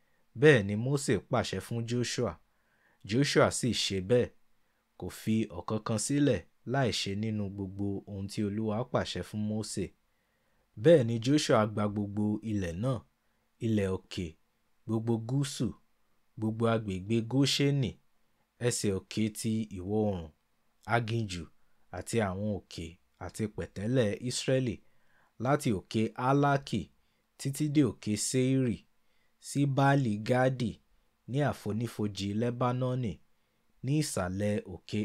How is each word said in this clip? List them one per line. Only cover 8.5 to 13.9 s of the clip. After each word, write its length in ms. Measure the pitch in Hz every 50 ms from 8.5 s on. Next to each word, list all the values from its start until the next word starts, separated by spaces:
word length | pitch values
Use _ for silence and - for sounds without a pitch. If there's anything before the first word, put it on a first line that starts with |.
| 101 110 110 107 104 110 127
pàṣẹ 380 | - - 117 101 - - - -
fún 180 | - - 107
Mósè. 440 | 107 107 107 110 107 - - 107 92 - - _ _ _ _ _ _ _ _ _ _ _ _ _ _ _ _
Bẹ́ẹ̀ 280 | 104 107 156 170 151 120
ni 100 | 113 117 117
Joshua 420 | 110 131 147 151 143 - 135 113 107
gba 160 | 107 104 110 104
gbogbo 380 | 104 101 104 104 101 101 104 104 104 107 107
ilẹ̀ 320 | - 110 104 101 92 85 82
náà, 260 | 87 113 135 131 - - _ _ _ _ _ _ _ _ _ _ _
ilẹ̀ 280 | 120 113 110 104 98
òkè, 380 | 95